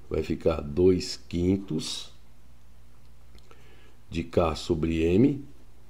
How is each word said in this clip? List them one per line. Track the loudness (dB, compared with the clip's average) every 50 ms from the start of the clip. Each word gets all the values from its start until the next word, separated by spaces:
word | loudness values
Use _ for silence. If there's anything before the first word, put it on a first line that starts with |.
| -8 -2
vai | -2 -2 0
ficar | 0 -2 2 2 2 2 2
dois | -2 -2 2 6 8 8 8 6 2 -4 -6
quintos | -8 -8 -4 0 2 4 4 4 4 2 -2 -4 -2 -2 -4 -8 -8 -10 -12 -14 -14 -14 -14 -14 -14 -14 -14 -14 -14 -14 -14 -14 -14 -14 -14 -14 -14 -14 -14 -14 -14 -14 -14 -14 -14 -14 -14 -14 -14 -14 -14 -14 -14 -14 -14 -14 -14 -12 -6
de | -4 -4 -4
K | 0 2 4 4 4 2
sobre | -2 0 0 0 2 2 2 2 4 4
M. | 6 8 8 8 6 6 2 -6 -12 -14 -14 -14 -14 -14 -14 -14 -14